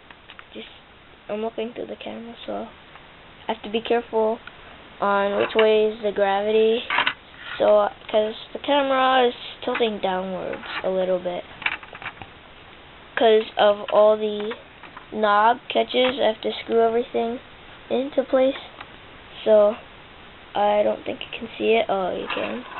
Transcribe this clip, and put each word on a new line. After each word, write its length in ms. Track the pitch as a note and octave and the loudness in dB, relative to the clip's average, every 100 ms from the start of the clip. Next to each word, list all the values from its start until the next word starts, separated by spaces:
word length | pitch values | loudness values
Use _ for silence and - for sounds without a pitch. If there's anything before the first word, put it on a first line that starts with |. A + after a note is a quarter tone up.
| - - - - - | -20 -20 -20 -20 -18
Just, 140 | A3 - - - - - - - | -18 -18 -20 -20 -20 -20 -20 -10
I'm 100 | G#3+ | -6
looking 320 | A3 - A3+ | -6 -6 -8
through 120 | - - | -8 -12
the 100 | G#3 | -12
camera, 320 | G#3+ A3 A#3 A#3 - | -12 -12 -14 -14 -10
so 60 | G2+ - - - - - - - - - | -10 -10 -16 -20 -20 -20 -20 -20 -16 -8
I 60 | |
have 100 | A3+ | -8
to 80 | G#3+ | -4
be 100 | A3+ | -6
careful 580 | A3+ A#3 A#3 A3 A3 A#3 - - - - - - | 0 -2 0 0 0 -2 -10 -20 -20 -20 -20 -4
on 380 | G3+ G3+ G3+ G3+ | 0 2 0 0
which 160 | - | 0
way 320 | A3 A3 G#3+ G#3+ | 4 4 4 2
is 160 | A3+ | 0
the 100 | G#3 | -4
gravity. 680 | G3+ G3 G3 G#3 A3 A3 A#3 - - - - - - - - | 0 0 0 0 2 2 0 -2 -2 -2 -6 -20 -20 -16 0
So, 300 | G#3 G#3 G3+ - - | 4 4 2 -4 -2
'cause 240 | G#3+ G#3+ A3+ - | -2 0 -6 -14
the 60 | - | -10
camera 680 | - C#4+ C4+ C4 C4 C4 A#3+ | -2 0 2 2 4 4 2
is 60 | - - - | 0 -16 -10
tilting 360 | - B3 A3+ G3+ | -6 -2 -2 -2
downwards 640 | G3 F#3 F#3+ F3+ D#3+ - - - | -4 -2 -4 -6 -8 -10 -10 -6
a 60 | - | -2
little 280 | F#3 F#3 F#3 | -2 0 -2
bit. 260 | F3+ F3 - - - - - - - - - - - - - - - - - | -2 -8 -12 -10 -8 -8 -14 -16 -16 -16 -20 -20 -20 -20 -20 -20 -20 -20 -10
'Cause 300 | - A3+ A3 A3 - | 2 6 6 2 2
of 340 | G#3 G#3 G#3 | 4 2 2
all 260 | G#3 G#3+ G#3+ | 4 6 4
the 380 | G#3+ G#3 G#3 - - - - - - | 0 -4 -8 -10 -14 -20 -20 -20 -12
knob 480 | G#3+ G#3+ G#3 A3 - - | -2 2 4 4 2 -2
catches, 500 | A#3+ A3+ B3 B3+ B3+ | -2 0 2 0 2
I 60 | |
have 160 | G#3+ A3 | 0 0
to 100 | G#3+ - | -6 -8
screw 180 | - A3+ | -2 2
everything 580 | A3+ A#3 A#3+ A#3 A#3 B3 - - - - - | 4 2 -2 -4 -4 -6 -12 -20 -20 -20 -4
into 320 | A#3 C#4 - | -4 -2 -2
place. 340 | - C4 C4 - - - - - - - - - | 0 2 2 0 -12 -18 -20 -20 -20 -20 -20 -6
So, 320 | A3 G#3+ G#3 A#3 - - - - - - - | 4 6 6 2 -12 -20 -20 -20 -20 -20 -8
I 280 | - G#3 G#3 | 0 2 2
don't 220 | G#3+ - | 2 -2
think 160 | - A3 | -6 -10
you 180 | - - | -10 -12
can 100 | A3+ - | -12 -4
see 160 | G#3+ | 2
it. 120 | A3+ - | 2 2
Oh, 200 | G3 F3+ G3 | -2 -2 -4
you 100 | G3 | -6
can. 360 | G3+ - A3+ - | -6 -6 -8 -12